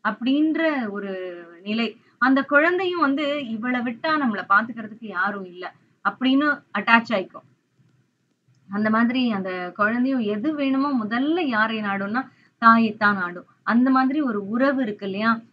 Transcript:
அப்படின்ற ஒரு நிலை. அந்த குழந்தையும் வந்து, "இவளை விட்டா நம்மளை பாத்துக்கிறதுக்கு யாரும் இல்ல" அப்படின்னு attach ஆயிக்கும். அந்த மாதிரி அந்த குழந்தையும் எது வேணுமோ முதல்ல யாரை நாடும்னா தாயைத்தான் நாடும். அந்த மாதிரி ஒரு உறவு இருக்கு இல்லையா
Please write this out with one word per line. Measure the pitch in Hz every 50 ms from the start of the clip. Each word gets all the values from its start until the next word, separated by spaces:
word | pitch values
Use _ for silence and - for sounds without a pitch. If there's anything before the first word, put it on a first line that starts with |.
| - 214
அப்படின்ற | 208 - 233 262 269 294 311 320 302 330 330 320 294 262 240 202
ஒரு | 196 202 202 196 190 185 180 180 175 175 175 170 - -
நிலை. | 190 208 214 226 233 214 - - _ _ _ _
அந்த | 240 262 269 277
குழந்தையும் | 262 - 285 285 311 349 359 359 381 359 359 349
வந்து, | 302 269 277 285 302 285 294 294 277 220
"இவளை | 226 214 226 247 247 247
விட்டா | 233 254 233 - -
நம்மளை | 320 311 302 277 233 208 190 180 -
பாத்துக்கிறதுக்கு | 196 208 226 240 226 226 214 208 220 - 226
யாரும் | 208 190 175 190 202 202 202 190
இல்ல" | 180 175 180 185 170 _ _ _ _ _ _ _
அப்படின்னு | 202 202 - 254 262 269 277 294 294 285 - _ _ - 208
attach | 196 - 226 233 226 -
ஆயிக்கும். | 226 190 180 - - - _ _ _ _ _ _ _ _ _ _ _ _ _ _ _ _ _ _ _ _ _ _ _ _ _ -
அந்த | 196 208 214 214
மாதிரி | 220 226 233 233 240 262 254 240
அந்த | 214 190 185 190 185 180 180 180 -
குழந்தையும் | - 202 214 233 247 247 269 269 254
எது | 220 202 208 208 214 311 311
வேணுமோ | 294 277 269 262 269 277 294 277 240 226
முதல்ல | 202 233 247 269 302 330 359
யாரை | 349 269 233 214 220 226 226 214
நாடும்னா | 214 202 196 196 196 196 214 254 262 - _ _ _ _ _ _
தாயைத்தான் | 233 226 233 226 226 214 214 - 214 208 202
நாடும். | 190 180 175 175 175 - _ _ _
அந்த | _ - 214 240 254 269
மாதிரி | 262 262 262 262 277 311
ஒரு | 294 254 214 208 196 196
உறவு | 220 240 269 285 277 269
இருக்கு | 262 214 202 - 202
இல்லையா | 190 190 202 220 226 226 226 - _